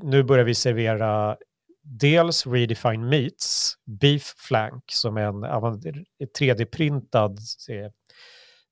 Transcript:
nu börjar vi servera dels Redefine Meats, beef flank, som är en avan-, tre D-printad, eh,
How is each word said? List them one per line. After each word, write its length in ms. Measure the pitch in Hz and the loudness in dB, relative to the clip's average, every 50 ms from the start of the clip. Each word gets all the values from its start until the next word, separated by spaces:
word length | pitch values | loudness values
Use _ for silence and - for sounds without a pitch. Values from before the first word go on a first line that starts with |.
| - | -2
nu 200 | 143 131 139 131 | 2 4 4 6
börjar 220 | 127 139 127 120 | 6 6 4 4
vi 100 | 117 117 | 4 2
servera 840 | - - 131 117 113 113 113 110 104 110 110 107 107 104 104 110 - - _ _ _ _ _ _ _ _ | 0 0 0 0 0 0 0 0 0 0 0 0 0 0 -2 -4 -6 -10 _ _ _ _ _ _ _ _
dels 640 | 147 127 107 143 143 160 170 165 170 160 - - | -16 -4 0 2 4 6 6 4 4 2 -4 -2
Redefine 600 | 131 123 123 120 113 117 - - 120 110 110 117 123 | 0 0 2 2 0 0 0 0 -2 0 0 0 0
Meats, 680 | 147 151 123 143 - - - - - - - - - _ _ - 107 101 | 2 2 0 -2 -4 -6 -6 -4 -4 -2 -4 -4 -6 _ _ -16 -4 0
beef 340 | 139 143 147 143 - - - | 2 2 2 2 -2 -8 -16
flank, 480 | - - - 127 110 110 113 127 127 - - - | -14 -6 -2 0 0 0 -2 -8 -12 -12 -8 -6
som 240 | - - 117 107 | -4 -4 -2 -2
är 40 | 107 107 | -2 -2
en 200 | 104 101 101 110 | -2 -4 -6 -6
avan-, 380 | - - 113 110 117 110 101 156 160 147 143 180 _ _ - 143 - - - | -6 -4 -2 -2 -4 -4 -6 -8 -12 -12 -12 -14 _ _ -12 -12 -10 -6 -2
tre 160 | 147 131 120 | 2 2 2
D-printad, 840 | 101 113 - - - 160 147 143 135 104 - - 117 107 101 98 104 110 - - - - - | 2 0 -4 -4 -2 -2 -2 -2 -4 -4 -2 0 0 0 0 -2 -6 -12 -14 -14 -14 -14 -12
eh, 220 | 120 101 104 104 - _ _ _ _ _ - - - - _ _ _ _ _ _ | -12 -12 -12 -14 -16 _ _ _ _ _ -20 -20 -20 -20 _ _ _ _ _ _